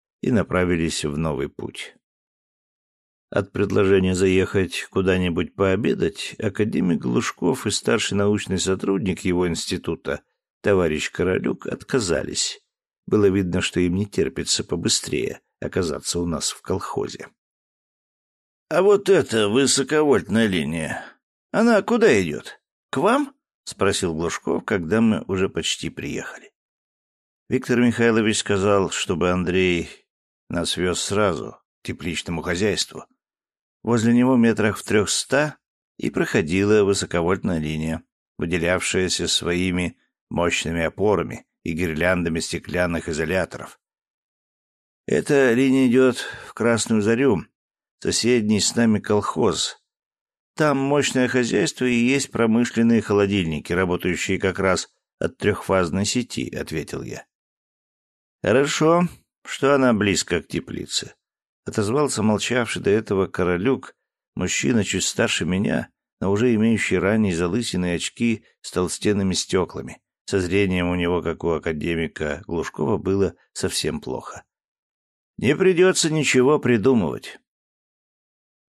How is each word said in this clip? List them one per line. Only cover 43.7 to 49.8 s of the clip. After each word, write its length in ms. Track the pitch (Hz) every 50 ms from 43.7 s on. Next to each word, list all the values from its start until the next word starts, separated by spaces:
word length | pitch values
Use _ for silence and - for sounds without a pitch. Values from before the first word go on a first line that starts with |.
| - _ _ _ _ _ _ _ _ _ _ _ _ _ _ _ _ _ _ _ _ _ _ _ _ _ _
Эта 460 | - - 73 - - 147 139 135 127 113
линия 340 | 123 135 135 127 135 135
идет 300 | 123 117 131 131 127 117 - - - - - - -
в 40 | -
Красную 480 | - 110 117 117 113 - - 113 110
Зарю, 440 | 101 104 117 117 139 135 107 87 90 _ _ _ _ _ _ _ _ _ _ _
соседний 580 | - - 87 - - 117 127 120 107 104 110 101
с 160 | 90 - -
нами 240 | 120 117 113 107 104
колхоз. 800 | 101 - 104 104 98 - - 80 - 101 80 - - - - _